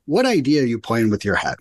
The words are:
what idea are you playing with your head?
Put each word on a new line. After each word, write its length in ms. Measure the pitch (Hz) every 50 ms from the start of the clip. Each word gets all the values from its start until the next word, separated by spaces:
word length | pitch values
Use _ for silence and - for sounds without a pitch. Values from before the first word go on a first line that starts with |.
| _
what 200 | - 147 202 254
idea 380 | 262 233 170 131 135 151 147 135
are 20 |
you 140 | 120 117 113
playing 300 | - - 113 113 113 110
with 140 | 104 101 -
your 120 | 101 92
head? 200 | - - - - -